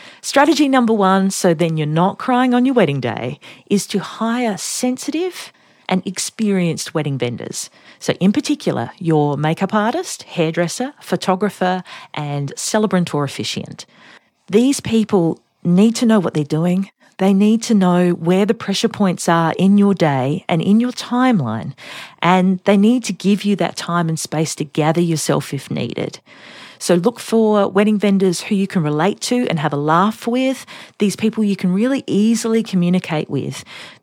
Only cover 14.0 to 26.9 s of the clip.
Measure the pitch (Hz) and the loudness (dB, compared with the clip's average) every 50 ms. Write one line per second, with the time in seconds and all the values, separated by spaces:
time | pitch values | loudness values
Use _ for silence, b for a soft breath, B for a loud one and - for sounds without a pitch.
14 | B B B B B B B _ _ - 180 226 247 277 277 - - - 226 226 | B B B B B B B _ _ 0 2 2 4 4 0 -2 -2 0 0 0
15 | 208 - 208 185 165 160 - - _ _ _ _ - 170 175 185 214 233 226 - | 0 2 2 2 2 0 -2 -4 _ _ _ _ 0 2 4 4 4 4 4 2
16 | 254 220 220 208 165 - - 151 147 - 151 156 170 180 180 190 196 - _ b | 2 4 4 2 2 0 -2 -2 -2 -2 -2 0 0 0 0 0 -2 -6 _ b
17 | b b b b 190 196 196 196 208 214 226 226 - - 226 196 190 180 175 180 | b b b b 2 2 4 4 4 4 2 2 2 2 2 4 4 4 4 4
18 | 180 180 175 175 170 170 185 190 208 202 220 - - - 196 - - 220 - - | 2 2 0 0 0 2 2 2 2 2 0 -2 -2 -4 -4 -2 -2 -2 0 0
19 | 208 185 170 - - 185 170 165 165 160 - - 180 196 202 202 202 202 196 - | 0 0 0 -2 0 2 2 2 2 0 2 2 4 4 6 6 6 4 4 2
20 | 170 151 139 131 123 139 151 - - - 175 160 - 185 208 226 240 254 - - | 2 2 2 0 0 -2 -2 -4 -2 -2 -2 0 2 2 2 2 2 0 -4 -8
21 | - - 233 247 254 262 233 175 131 110 110 113 - 139 139 B B B B B | -8 -4 0 2 2 4 2 2 0 -2 -4 -6 -6 -8 -12 B B B B B
22 | B B B B - 170 185 185 180 190 185 180 - 196 208 196 208 220 247 262 | B B B B 2 2 4 4 4 2 2 0 2 2 4 4 4 4 2 2
23 | - - 180 - - 196 202 185 - 202 202 156 175 - - - - - 170 175 | -2 -6 -8 -2 0 0 0 2 2 -2 0 0 -2 -4 -4 -8 -8 -4 -2 -2
24 | 165 160 160 151 - - 147 151 160 - - - 160 143 - 160 147 160 156 170 | 0 0 -2 -4 -6 -6 -2 -2 -2 -4 -4 -8 -8 -6 -2 -2 0 2 2 2
25 | 175 170 160 147 - - 147 147 - - 143 135 - - - 131 127 - - - | 2 0 0 -2 0 0 0 0 -2 -4 -8 -10 -8 -8 -6 -6 -6 -6 -6 -6
26 | - - - - _ B B B B B B B B B B B - - | -8 -8 -8 -14 _ B B B B B B B B B B B 0 2